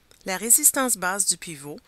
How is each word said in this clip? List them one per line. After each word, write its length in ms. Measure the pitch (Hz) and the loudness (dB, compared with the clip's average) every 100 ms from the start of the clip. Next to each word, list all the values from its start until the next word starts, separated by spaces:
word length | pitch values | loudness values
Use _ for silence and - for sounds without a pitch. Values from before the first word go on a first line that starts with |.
| _ _ - | _ _ -8
La 100 | 185 | -4
résistance 600 | 220 233 294 285 254 196 | 2 4 4 2 2 0
basse 300 | 180 202 - | -2 -2 -2
du 100 | 175 | -2
pivot 400 | - 147 143 156 | -6 -12 -12 -14